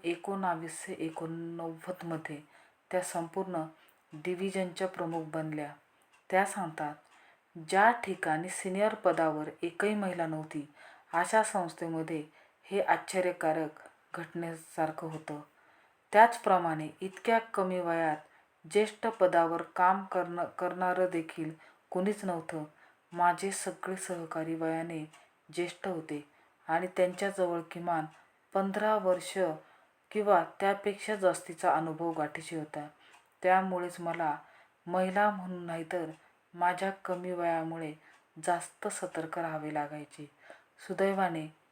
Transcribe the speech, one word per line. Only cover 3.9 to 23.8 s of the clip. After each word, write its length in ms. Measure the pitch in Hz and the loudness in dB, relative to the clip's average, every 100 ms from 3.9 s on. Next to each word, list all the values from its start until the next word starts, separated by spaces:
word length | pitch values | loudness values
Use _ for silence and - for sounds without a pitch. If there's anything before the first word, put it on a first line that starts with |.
| _ _ | _ _
डिव्हिजनच्या 760 | 156 165 180 196 190 180 165 190 | -10 -6 -2 -2 -2 -4 -2 -4
प्रमुख 360 | 185 170 165 | -4 -4 -4
बनल्या. 480 | 160 160 156 151 147 151 _ _ _ _ - | -4 -6 -4 -6 -8 -12 _ _ _ _ 0
त्या 140 | 285 | 2
सांगतात, 500 | 302 208 170 156 147 151 _ _ - _ _ 175 160 | 2 0 -6 -4 -6 -8 _ _ -20 _ _ -16 2
"ज्या 220 | 190 214 | 6 8
ठिकाणी 580 | 233 202 185 170 156 180 | 6 0 -2 0 0 -2
सिनियर 460 | - 190 185 214 | -6 -4 2 2
पदावर 540 | 214 - 160 160 151 151 - | 2 2 4 4 2 -4 -4
एकही 320 | 170 170 202 | -6 0 0
महिला 320 | 208 190 175 160 | 2 -2 -2 -2
नव्हती, 460 | 156 156 156 143 - - - _ | -4 -6 -8 -8 -14 -20 -20 _
अशा 300 | 170 180 220 | 0 4 4
संस्थेमध्ये 840 | 214 202 170 - 170 160 160 160 151 - _ _ | 4 2 -2 -4 -4 -2 -2 -4 -6 -14 _ _
हे 180 | - 196 | -4 0
आश्चर्यकारक 880 | - 165 - 190 180 180 160 160 156 - - _ _ | 4 2 2 0 0 2 2 2 0 -6 -20 _ _
घटनेसारखं 960 | - 165 170 170 165 - - 160 160 165 | -12 -8 -8 -8 -8 -10 -2 -2 -2 -8
होतं." 320 | 156 - 147 - _ _ _ _ _ _ | -8 -10 -12 -12 _ _ _ _ _ _
त्याचप्रमाणे 760 | 208 226 - - 185 170 156 156 - | 8 8 8 2 4 2 -2 -6 -8
इतक्या 380 | 190 - - 226 | -10 -6 2 2
कमी 420 | 226 - 185 180 | 2 -2 0 0
वयात 360 | 170 165 160 151 - _ _ _ 160 | 0 0 0 -2 -6 _ _ _ 0
ज्येष्ठ 360 | 202 208 - 233 | 2 2 0 -4
पदावर 560 | 220 185 175 165 170 | 4 4 6 4 2
काम 420 | 170 - 180 196 | -2 4 4 4
करणं-, 400 | 196 185 170 175 | 0 -2 -2 -2
करणारं 600 | 165 - 180 180 180 180 180 | -6 -4 -4 0 0 2 2
देखील 380 | 175 160 - 156 160 - _ - | 0 -4 -6 -8 -8 -16 _ -6
कुणीच 340 | 185 190 208 | -2 0 -2
नव्हतं. 400 | 190 170 160 160 151 _ - _ _ | -4 -4 -6 -8 -10 _ -20 _ _
माझे 400 | 175 175 170 196 | 2 2 2 -2
सगळे 440 | 190 - 180 | -4 -6 -6